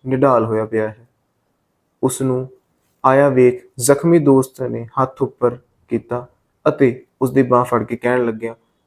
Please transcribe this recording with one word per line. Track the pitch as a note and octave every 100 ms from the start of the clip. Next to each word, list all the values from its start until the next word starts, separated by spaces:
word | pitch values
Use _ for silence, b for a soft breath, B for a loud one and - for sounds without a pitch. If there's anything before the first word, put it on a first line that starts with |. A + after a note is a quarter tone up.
| C3
ਨਿਢਾਲ | C3 C#3 B2
ਹੋਇਆ | A2+ A2
ਪਿਆ | G#2+ A2 G#2+
ਹੈ। | G#2+ _ _ _ _ _ _ _ _ _ _
ਉਸ | C3 -
ਨੂੰ | C3 B2+ C3 _ _ _ _ _
ਆਇਆ | C3 C3+ C#3+
ਵੇਖ | B2+ B2 B2 - -
ਜ਼ਖਮੀ | B2 C#3 E3+ E3+
ਦੋਸਤ | C#3+ C3+ B2+ -
ਨੇ | B2+ A#2 A#2 -
ਹੱਥ | C3 -
ਉੱਪਰ | C3 - A#2+ B2 _ _ _
ਕੀਤਾ | A#2 - B2 B2 _ _ _ -
ਅਤੇ | - C3+ B2+ - _
ਉਸ | C3
ਦੀ | B2+
ਬਾਂਹ | B2 B2
ਫੜ | B2 A#2+
ਕੇ | G#2+ A#2
ਕਹਿਣ | A#2+ B2+ A#2
ਲੱਗਿਆ, | A2 A2+ A2+ _ _